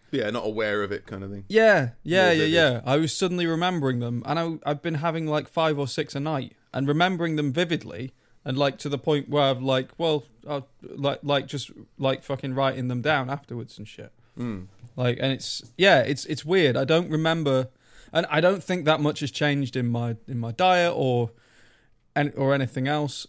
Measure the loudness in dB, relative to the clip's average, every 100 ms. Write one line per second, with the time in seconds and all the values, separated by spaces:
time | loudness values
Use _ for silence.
0 | -6 -4 -2 -2 -2 -2 0 0 -2 -6
1 | -8 -10 -10 -10 0 4 6 6 2 -4
2 | -2 2 4 4 4 4 4 2 0 0
3 | 0 0 -2 0 -2 0 0 0 0 -2
4 | -2 -4 -2 -2 -2 -4 -4 -4 -2 -2
5 | -2 -2 -2 -2 -2 0 0 0 -2 -4
6 | -6 -4 -4 -4 -6 _ _ -4 0 2
7 | 2 0 -2 -2 -2 0 0 -2 -6 -12
8 | -12 -14 _ _ -6 0 0 -2 -6 -4
9 | 0 -2 0 2 2 0 0 0 -2 -4
10 | -2 -2 -4 _ -8 -8 -10 _ -16 -4
11 | -2 -2 0 -2 -2 -8 -8 -14 -18 -4
12 | -2 -2 -4 -6 -4 0 0 0 -4 -2
13 | 0 0 -2 -6 -8 -12 -12 -14 -18 -16
14 | -20 _ _ -8 -6 -6 -10 -20 -12 -2
15 | 0 0 -2 -2 -6 -8 -8 4 6 6
16 | 4 -2 -4 -6 0 2 4 2 2 2
17 | 2 0 0 0 2 0 -2 _ _ -20
18 | -6 -2 0 2 4 2 -2 -2 2 2
19 | 2 -2 -4 -2 0 0 -2 -2 -2 -2
20 | -2 -6 -8 -8 -6 2 4 6 4 2
21 | 2 2 0 -6 _ _ -20 _ _ _
22 | _ -2 -2 0 2 2 0 -2 -2 0
23 | -2 -6